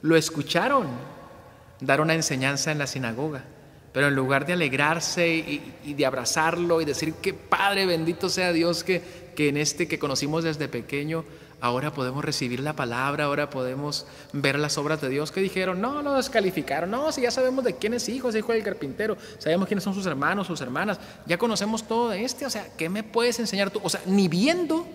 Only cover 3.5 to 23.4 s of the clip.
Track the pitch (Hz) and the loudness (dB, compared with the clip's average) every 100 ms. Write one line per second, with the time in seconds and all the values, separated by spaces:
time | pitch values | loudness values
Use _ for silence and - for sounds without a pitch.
3.5 | - - - - 127 143 139 131 139 143 | -20 -20 -20 -8 2 4 4 4 2 2
4.5 | 180 151 131 147 165 156 - 170 160 160 | 0 2 2 2 2 0 2 2 2 -2
5.5 | 143 - - 147 143 135 127 120 - 160 | -6 -8 -14 -10 0 2 2 -2 2 2
6.5 | 170 175 165 151 131 160 156 190 - - | 2 2 2 2 -2 -2 -2 -4 -6 -2
7.5 | 208 202 196 190 170 160 170 185 190 180 | 2 4 4 2 2 0 0 -2 0 2
8.5 | 165 170 170 - 180 - - - - 147 | 4 2 0 0 0 -2 -16 -14 0 2
9.5 | 143 151 - 175 156 147 131 143 160 165 | 2 0 0 -2 -2 0 0 0 0 0
10.5 | 151 143 123 113 139 147 165 160 - - | -2 -4 -6 -4 -4 -2 -4 -6 -16 -20
11.5 | - 123 123 147 147 127 135 147 143 123 | -4 0 0 -2 -2 -4 -2 -2 -2 -2
12.5 | 123 147 151 127 120 135 147 147 143 147 | -2 -4 -4 -4 -2 -2 0 0 0 -2
13.5 | 131 127 131 147 139 - - - 143 139 | -2 -4 -4 -4 -6 -8 -18 -8 0 2
14.5 | 139 147 156 147 156 139 135 151 - 190 | 2 0 0 0 0 0 -2 -2 0 0
15.5 | 190 185 180 233 294 285 269 262 175 190 | 0 -2 0 -2 -2 0 0 2 2 2
16.5 | 180 139 143 175 226 311 294 240 - 254 | 0 -2 -2 -2 -2 -2 0 0 2 2
17.5 | 262 247 - 214 240 220 247 247 220 220 | 2 0 0 -2 -2 -2 -2 0 -2 0
18.5 | 226 202 185 139 - 214 202 - - - | 0 0 -4 -6 -4 -2 -4 -8 -6 0
19.5 | 170 190 202 202 196 190 139 143 196 185 | 2 2 0 -2 -2 -2 0 0 0 -2
20.5 | 156 127 131 196 208 - - - 175 233 | -4 -4 -2 -2 -2 -8 -16 -4 0 2
21.5 | 208 208 226 220 226 240 190 247 - 269 | 2 0 -2 -2 0 0 0 -4 -4 -6
22.5 | 220 190 - 160 202 214 233 240 233 | -6 -8 -6 -4 -4 -2 0 2 2